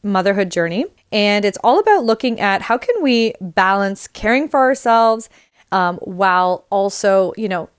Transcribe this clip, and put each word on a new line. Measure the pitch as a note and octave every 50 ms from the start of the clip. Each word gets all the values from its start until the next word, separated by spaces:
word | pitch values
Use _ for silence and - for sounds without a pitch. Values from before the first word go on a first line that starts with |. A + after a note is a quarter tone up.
| -
motherhood | G3+ G3 F#3+ F3+ G3+ G3 G3+ G3 F3+
journey, | - F3+ E3+ E3 E3+ G3+ D#4 G#4 - _ _ _
and | - G#3+ G#3 G#3 G#3 G#3 G3+
it's | G#3 - - -
all | A3+ C4+ F#4
about | G#4+ A4 G#4 F#4+ A#3+
looking | A3+ A3 A3 - B3+ A3+ -
at | - G3+ G3 G3+
how | - - A3+ B3+
can | - - A#4+ A4
we | E4 C4+ A#3+ A#3 A3+ A3 - -
balance | F#3 F3 D#3+ G3+ F#3 F#3+ G3 G3+ G3 G3 G3 - -
caring | - - - - G#3+ A#3+ C4 D4+ D4+
for | - C#4
ourselves, | C4 B3+ C4+ C4 - A#3+ A3+ A3+ A3+ A3+ A3+ A3+ A3+ - _ _ _ _ _ _ _ _
um, | - F#3+ F3+ F3 F3+
while | - - - F#3 F3+ G3 F#3+ F3+ F3+ F3+ F3+ F3+ F3+ - -
also, | G3+ G3 G3 G3+ G3 - - G3+ G3 G3 F#3+ F3 -
you | - A3 G3+
know, | F#3 F3 D#3+ - _